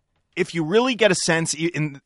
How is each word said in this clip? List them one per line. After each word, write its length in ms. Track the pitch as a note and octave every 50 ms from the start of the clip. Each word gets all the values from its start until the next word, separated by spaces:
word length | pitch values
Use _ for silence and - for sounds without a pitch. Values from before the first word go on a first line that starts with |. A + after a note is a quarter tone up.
| _ _ _ _ _ _ -
if 160 | E3+ F#3 - E3
you 100 | E3+ D#3
really 300 | D#3 G3+ A3+ B3 C4 A#3+
get 140 | G3 A3 G3+
a 40 | F3
sense 400 | - - F3+ E3 E3 E3 - -
i-, 160 | D3 E3 E3 -
in, 260 | C#3+ D3+ D3 C#3 C#3 _